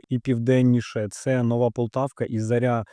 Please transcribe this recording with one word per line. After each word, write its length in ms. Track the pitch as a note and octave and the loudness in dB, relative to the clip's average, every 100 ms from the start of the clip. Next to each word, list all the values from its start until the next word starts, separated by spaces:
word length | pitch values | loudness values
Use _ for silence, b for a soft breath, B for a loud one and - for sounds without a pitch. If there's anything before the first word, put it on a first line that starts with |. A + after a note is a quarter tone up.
| - | -4
і 100 | B2+ | -4
південніше, 880 | C3 A#2+ A#2 B2+ B2+ B2 - A2+ G#2 | -2 0 2 4 4 4 0 -6 -6
це 320 | - - C3 | -6 -2 0
Нова 260 | A#2+ A#2+ A#2+ | 0 2 0
Полтавка 540 | A2+ A#2+ C3 C3+ - A#2+ | 0 -4 -4 -6 -4 -6
і 140 | A2 | -4
Заря. 440 | A2 A#2+ B2 A#2 G#2 | -2 0 0 -2 -4